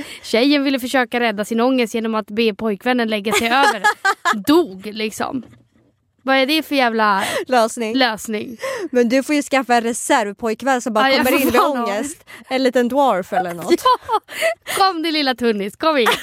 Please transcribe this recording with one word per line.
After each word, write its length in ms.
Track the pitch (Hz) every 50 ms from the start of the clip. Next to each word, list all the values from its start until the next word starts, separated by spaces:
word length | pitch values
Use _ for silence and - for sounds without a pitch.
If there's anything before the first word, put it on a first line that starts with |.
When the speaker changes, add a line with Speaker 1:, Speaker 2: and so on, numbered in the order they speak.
Speaker 1:
<laughs> 200 | 285 - - -
tjejen 420 | - - - 220 254 285 294 285 269
ville 160 | 285 269 240
försöka 400 | 254 240 - 262 247 - - 240
rädda 240 | 240 226 208 202 208
sin 160 | - 233 226
ångest 340 | 233 262 262 254 233 208 -
genom 200 | 226 220 226 220
att 120 | 214 202
be 280 | - 208 220 233 220 196
pojkvännen 540 | - 220 226 202 - - 247 247 247 233 220
lägga 240 | 220 208 196 220
sig 160 | 208 - 233 233
över. 340 | 240 269 277 415 240 202 185 415 440 - - 392 427 - - 349 -
Speaker 2:
<laughs> 120 | 208 185
Speaker 1:
Dog, 400 | 285 294 349 330 185 190 185 190
liksom. 560 | 214 208 220 214 220 - - 226 - - 240 - - - - _ _ _ _ _ _ _ _ _ _ _ _ -
Vad 120 | 262 269
är 100 | 269 262
det 160 | 262 311 320
för 120 | 294 - 294
jävla 500 | 269 247 233 226 220 220 208 196 190 220 - 640 539 359
Speaker 2:
Lösning. 480 | - 254 240 220 233 - 240 226 220 233
Speaker 1:
lösning? 600 | 269 254 233 220 185 - 226 214 208 233 262 226 - 508 539 523 466 370 302
Speaker 2:
Men 180 | - 247 240 220
du 140 | 254 269
får 120 | 254 - 302
ju 80 | 285
skaffa 320 | 269 - 277 269 240 - 240
en 60 | 240
reservpojkvän 960 | 226 233 240 - - - 294 254 208 202 202 - 240 226 220 - 233 269 262 247
som 100 | - 262
bara 180 | 208 214 - 262
Speaker 1:
Ja, 60 | 269
jag 100 | 269 -
Speaker 2:
kommer 40 | 254 - 277
Speaker 1:
får 20 | 262
Speaker 2:
in 60 | -
vid 80 | 226 -
Speaker 1:
fan 160 | 403 294 277
ha 80 | 247 233
Speaker 2:
ångest. 380 | 208 196 214 285 285 - - _ - - - - -
En 140 | 262 262
liten 260 | 262 247 247 254 247 226
dwarf 440 | 247 285 277 254 202 180 185 -
eller 220 | - - - 175 170
något. 160 | 170 160 -
Speaker 1:
<laughs> 0 |
Ja. 500 | 349 - - 508 494 - - - 453 415 - - - - 640 659 679 - - - - - 392 381
Kom, 100 | 349 320
din 100 | 311 330
lilla 220 | 302 311 285 269 247
tunnis, 420 | - 240 233 214 202 190 208 -
kom 200 | - 311 320 302 269
in. 100 | 226 226 - -